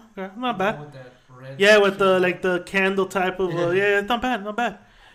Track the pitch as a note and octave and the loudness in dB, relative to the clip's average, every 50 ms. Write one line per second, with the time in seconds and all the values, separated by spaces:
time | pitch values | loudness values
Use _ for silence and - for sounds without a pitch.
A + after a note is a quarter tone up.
0 | - _ _ G3 F#3 G3 G3 A3+ B3+ B3 A3+ F#3 F#3+ G#3 A3 D3 D3 C#3+ - C3 | -16 _ _ -12 -12 -12 -10 -8 -6 -6 -4 -2 -2 -4 -4 -6 -12 -16 -18 -20
1 | B2+ B2 - _ _ _ C3 B2+ C3 C3+ C#3 D#3+ G3 G#3 G#3+ G#3 G3+ G3 G3 G3+ | -20 -20 -20 _ _ _ -20 -20 -18 -16 -4 2 6 6 8 8 6 4 2 2
2 | G3+ F#3+ F#3 F#3 F#3 F3+ F3+ F3+ F#3+ F#3 F3+ F3 F3 - - G3 F#3+ F#3+ G3 G3 | 4 4 4 4 2 0 0 -2 -2 -2 -2 -2 -4 -4 -2 0 0 0 0 0
3 | F#3+ F#3+ - G3+ F3+ F#3 F#3 - F#3+ F3+ E3 E3+ E3+ E3+ F3 F#3+ G3+ G#3 G3+ G3+ | -2 -2 -2 -2 -2 -2 -2 -2 -4 -2 -2 -2 -2 0 0 2 2 2 2 0
4 | G3+ G3+ B3 A#3 A3+ B3+ B3 G#3 G3 G#3+ G#3 A3 A#3+ A3 - - - _ _ - | 0 -2 -4 -2 -2 -2 -4 -4 -6 -8 -4 -4 -4 -4 -4 -8 -18 _ _ -20
5 | - - | -20 -20